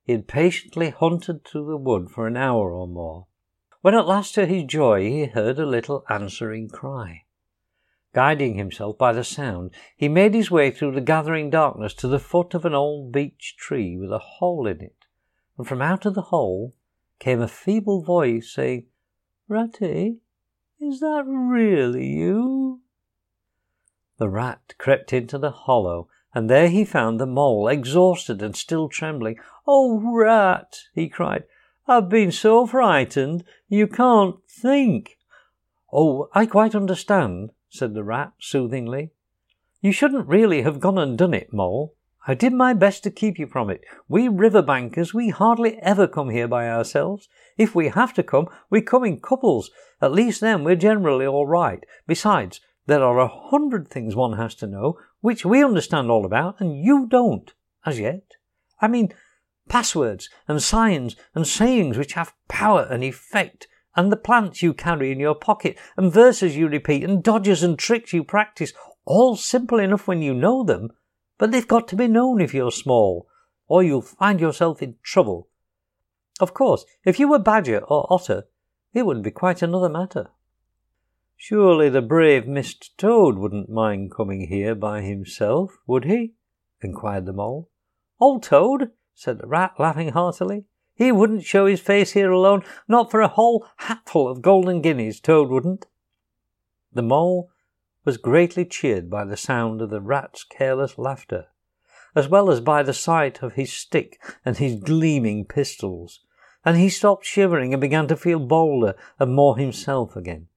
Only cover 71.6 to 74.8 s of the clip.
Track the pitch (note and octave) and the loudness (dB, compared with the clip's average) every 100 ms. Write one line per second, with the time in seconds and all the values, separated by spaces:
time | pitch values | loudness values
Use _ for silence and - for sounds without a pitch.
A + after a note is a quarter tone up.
71.6 | A#3 A3+ A3+ F#3+ B3 A3+ C4 A#3 E3 C#3 | 2 0 0 -2 2 2 2 2 0 0
72.6 | B2 - C3+ A#2+ G2+ F2 - _ _ _ | -4 -4 0 2 4 0 -10 _ _ _
73.6 | _ F3 F3+ C3+ - _ G3 F#3+ D#3+ - | _ 2 2 0 -6 _ 0 2 -2 0
74.6 | E3 D3+ | -2 -2